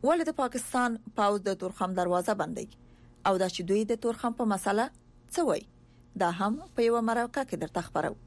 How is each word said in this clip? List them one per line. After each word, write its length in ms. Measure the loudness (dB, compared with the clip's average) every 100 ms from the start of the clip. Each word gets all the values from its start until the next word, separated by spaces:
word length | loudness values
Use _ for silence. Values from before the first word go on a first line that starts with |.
| 4
ولې 180 | 4 2
د 40 | 0
پاکستان 580 | -2 -2 -2 0 0 -2 -6 2
پوځ 260 | 2 2 -2
د 120 | -2
تورخم 340 | -4 -4 -2 0
دروازه 360 | 2 2 2 -2
بندوي؟ 300 | -2 -4 -10 -16 -20 -20 -20 -4 0
او 60 | 2
دا 60 | 2
چې 80 | -2 0
دوی 100 | 0 2
د 100 | 0 -2
تورخم 260 | -2 -4 -2
په 40 | 0
مسله 320 | 0 0 0 0 -4 -20 -20 -6
څه 100 | -2 0
وایي؟ 180 | 0 -4 -20 -20 -20 -18 -2
دا 80 | -2 0
هم 180 | -2 -2 -6 0
په 80 | 2
یوه 160 | 2 2
مرکه 340 | 0 -2 -4 -4
کې 60 | -6
درته 180 | -4 -6 -4
خپرو. 280 | -4 -4 -6